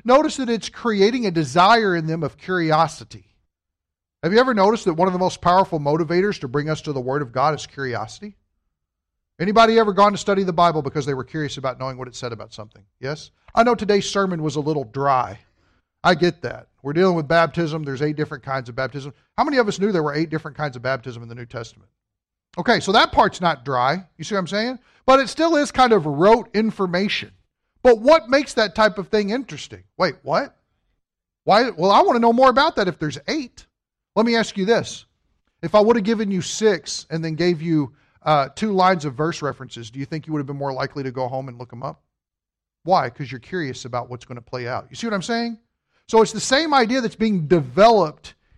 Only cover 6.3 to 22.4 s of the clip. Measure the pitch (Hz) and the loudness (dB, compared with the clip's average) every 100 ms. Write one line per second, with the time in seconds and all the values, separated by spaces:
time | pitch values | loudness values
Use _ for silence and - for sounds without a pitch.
6.3 | - 131 147 151 151 156 135 123 143 127 | -2 -6 -4 -4 -6 -6 -6 -4 -4 -4
7.3 | 127 147 147 - 143 131 110 107 - 208 | 0 0 -2 -8 -10 -8 -8 -10 -14 -18
8.3 | - _ _ _ _ _ _ _ _ _ | -20 _ _ _ _ _ _ _ _ _
9.3 | - 185 220 226 226 214 190 202 190 202 | -6 0 4 6 6 4 4 4 2 0
10.3 | 196 185 165 170 156 135 156 135 131 117 | 0 0 2 2 2 -4 -4 -4 -6 -8
11.3 | 160 143 143 131 123 131 127 123 - 123 | -8 -8 -6 -8 -8 -10 -12 -14 -12 -10
12.3 | 110 107 - 107 104 101 _ 131 156 - | -10 -16 -18 -20 _ _ _ -10 -10 -14
13.3 | _ _ 220 240 233 208 202 196 202 190 | _ _ 0 2 2 0 0 0 -2 -2
14.3 | 170 156 151 143 151 117 135 139 127 104 | -2 -4 -4 -4 -4 -6 -2 0 2 0
15.3 | - _ _ _ _ _ _ 170 160 175 | -8 _ _ _ _ _ _ 0 2 0
16.3 | - 120 117 - _ 139 156 190 170 143 | -2 -8 -12 -20 _ -4 0 2 0 0
17.3 | 170 165 165 160 160 143 127 151 151 151 | 2 2 -2 -4 -6 -8 -4 -4 -4 -8
18.3 | 139 135 135 120 123 131 143 139 - _ | -8 -8 -8 -8 -8 -8 -8 -14 -18 _
19.3 | - 294 269 208 180 208 180 151 147 165 | -2 0 2 0 0 0 0 0 -2 -4
20.3 | 160 160 - 151 123 131 135 131 117 117 | -6 -8 -8 -8 -6 -6 -6 -8 -14 -16
21.3 | 120 117 120 110 98 _ _ _ _ _ | -16 -14 -14 -14 -18 _ _ _ _ _
22.3 | _ | _